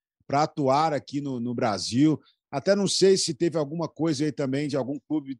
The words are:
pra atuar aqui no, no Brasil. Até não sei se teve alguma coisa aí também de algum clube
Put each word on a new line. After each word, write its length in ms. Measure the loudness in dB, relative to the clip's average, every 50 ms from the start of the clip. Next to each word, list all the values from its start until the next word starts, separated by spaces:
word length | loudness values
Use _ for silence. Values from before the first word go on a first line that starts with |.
| _ _ _ _ _ _
pra 160 | 0 0 0
atuar 480 | 0 -2 -2 0 2 2 2 2 0
aqui 300 | 0 -4 -6 -6 -8 -6
no, 180 | -6 -4 -6 -6
no 160 | -4 -4 -4
Brasil. 640 | -2 0 0 0 -2 -4 -2 2 4 4 4 4 0 -4 _ _ _ _ _
Até 240 | -10 -4 0 2 2
não 120 | 2 2 0
sei 280 | 2 4 6 6 6
se 180 | 4 2 -4 -2
teve 240 | -2 -2 -2 0 -2
alguma 300 | -4 -2 -4 -6 -6 -6
coisa 380 | -4 -2 -2 -2 0 0 -2
aí 60 | -4
também 360 | -2 -2 -2 -2 -2 -2 -2 -2
de 80 | -2
algum 220 | -2 -2 -4 -6 -8 -6 _
clube 300 | -4 -4 -4 -6 -12 -12